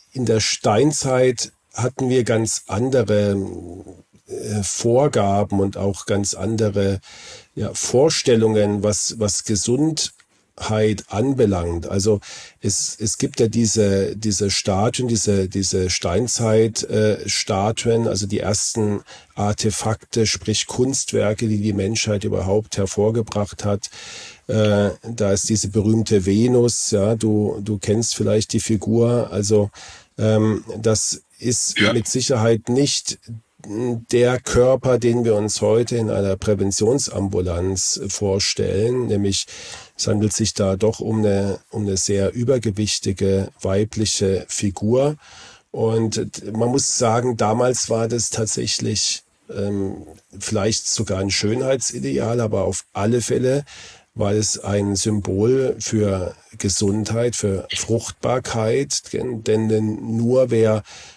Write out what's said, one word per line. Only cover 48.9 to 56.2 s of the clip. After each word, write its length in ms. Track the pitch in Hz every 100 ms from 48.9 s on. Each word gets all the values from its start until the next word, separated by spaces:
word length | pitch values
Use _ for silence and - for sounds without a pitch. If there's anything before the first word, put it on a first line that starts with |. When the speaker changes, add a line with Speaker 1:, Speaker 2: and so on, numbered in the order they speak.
| 107 - - _ _ -
Speaker 1:
ähm, 500 | - 98 101 98 - - - _ 101
vielleicht 480 | - 107 101 110 -
sogar 320 | - 104 95
ein 120 | 98
Schönheitsideal, 1080 | 98 104 120 131 135 - - 135 135 113 120
aber 240 | 113 104
auf 220 | 92 98 -
alle 260 | - 104 120
Fälle 460 | 110 127 127 139 147 - - - _ -
war 160 | 101
es 260 | 107 104 -
ein 360 | 92 104 101 98
Symbol 800 | 110 107 98 95 113 135 131 110
für 560 | - 110 101 95